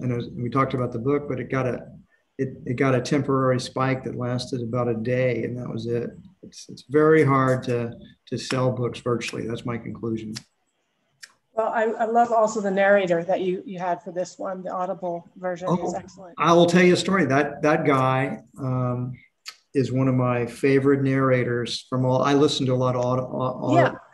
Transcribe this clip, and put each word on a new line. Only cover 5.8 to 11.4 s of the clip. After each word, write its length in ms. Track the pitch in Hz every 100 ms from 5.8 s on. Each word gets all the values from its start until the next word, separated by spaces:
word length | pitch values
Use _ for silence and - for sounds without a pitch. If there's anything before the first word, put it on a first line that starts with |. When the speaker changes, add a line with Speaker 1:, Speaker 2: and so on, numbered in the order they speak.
| 113
Speaker 1:
it. 240 | 117 117 - - _
It's, 260 | - - -
it's 160 | - -
very 360 | 143 156 160
hard 380 | 139 135 131 127
to, 280 | - 120 117 - - - -
to 120 | 123
sell 320 | - 131 127
books 280 | 117 120 117
virtually. 460 | 127 117 - 123 110
That's 200 | 117 127
my 100 | 117
conclusion. 580 | 117 110 117 113 107 113 - _ _ _ _ _ _ _ - _